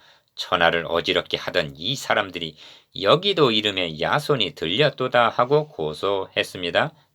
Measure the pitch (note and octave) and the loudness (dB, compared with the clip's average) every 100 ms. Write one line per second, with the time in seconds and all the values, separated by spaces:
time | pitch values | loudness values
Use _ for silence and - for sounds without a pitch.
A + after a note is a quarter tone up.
0 | _ _ _ - - F2+ E2+ E2+ D#2 E2+ | _ _ _ -14 -2 2 4 2 0 -2
1 | E2+ E2+ - E2 - F2+ D2+ C#2 F#2 C3+ | 0 0 0 -4 -2 -2 -2 -6 -8 -6
2 | - A2 G2 E2+ D#2+ - - - _ - | -2 -2 -2 -6 -10 -12 -20 -20 _ -2
3 | F#2+ D3+ G3+ F3 C3+ G#2+ G#2+ F#2+ F2 D#2 | 2 4 2 2 4 4 0 -2 -4 -2
4 | E2 B2+ - C3+ F#2 - E2 G#2 D3 - | 0 0 0 0 0 -4 -4 0 0 0
5 | B2+ A#2+ A2+ - B2 D3 D3+ - D2+ D2+ | 0 2 2 2 2 2 0 -6 -6 -2
6 | G2 G2 F#2+ G2+ G2 G2 F2 F#2 C#3+ - | -2 -2 -2 -4 -4 -6 -2 0 0 -6
7 | _ | _